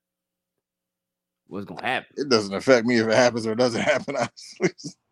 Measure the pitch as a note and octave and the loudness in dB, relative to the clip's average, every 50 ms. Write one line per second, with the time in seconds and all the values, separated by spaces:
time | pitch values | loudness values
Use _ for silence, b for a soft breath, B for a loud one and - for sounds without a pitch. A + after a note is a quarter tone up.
0 | _ _ _ _ _ _ _ _ _ _ _ _ _ _ _ _ _ _ _ _ | _ _ _ _ _ _ _ _ _ _ _ _ _ _ _ _ _ _ _ _
1 | _ _ _ _ _ _ _ _ _ _ - G2+ G2 F2+ F2 - - A#2+ B2+ A2 | _ _ _ _ _ _ _ _ _ _ -14 -14 -12 -14 -12 -10 -6 -6 -6 -6
2 | - _ _ - C#3 C#3+ A#2+ G#2+ G2+ G2 G2 F#2 - C3+ C3 A#2 A2 A#2+ B2 A#2 | -6 _ _ -10 0 2 2 2 2 0 -6 -2 4 4 6 6 4 2 2 2
3 | A2 A2+ A2 B2 B2+ A#2+ A2+ A#2+ A2 A2 A2 A#2 B2+ A#2+ A2+ G#2 G2+ D3 C#3+ B2 | 2 2 4 4 4 4 2 0 -4 -4 0 0 0 0 0 -2 0 0 -2 -2
4 | A2+ - C#3 C3 A#2 - - - - - - - F4 - - - - - - _ | -2 -4 -4 -4 -4 -4 -6 -12 -20 -20 -6 -4 -4 -4 -4 -8 -14 -16 -16 _
5 | _ _ | _ _